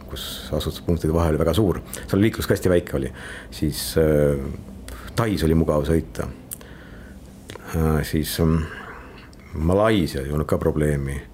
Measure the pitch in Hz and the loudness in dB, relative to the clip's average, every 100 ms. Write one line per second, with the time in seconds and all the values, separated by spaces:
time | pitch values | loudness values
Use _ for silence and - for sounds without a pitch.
0 | - - - - - 76 76 - - 80 | -14 -12 -10 -10 -6 -4 -4 -4 -2 0
1 | 78 82 82 76 82 85 101 76 - - | 2 2 4 2 2 4 2 0 -6 -12
2 | - 98 110 - - 101 92 87 - 69 | 0 4 4 2 0 2 4 4 2 -2
3 | 64 - - - - - 76 71 - 80 | -4 -8 -14 -14 -14 -4 -2 -2 -2 2
4 | 78 76 73 69 71 - - - - - | 4 6 4 2 -2 -8 -12 -14 -14 -14
5 | - - 117 85 80 80 78 76 71 82 | -6 -2 0 2 4 4 4 2 2 2
6 | 76 - 73 65 - - - - - - | 0 -6 -8 -12 -14 -14 -14 -18 -18 -18
7 | - - - - - - - 85 80 76 | -18 -18 -18 -18 -16 -16 -4 0 2 2
8 | 71 78 76 - 82 80 80 - - - | 0 -2 -2 2 4 4 0 -8 -14 -16
9 | - - - - - 80 80 95 110 107 | -16 -18 -20 -20 -10 -2 2 4 4 4
10 | 71 69 67 76 76 90 80 76 76 71 | 2 -2 -2 -2 0 2 2 2 2 2
11 | 67 65 60 | -2 -6 -10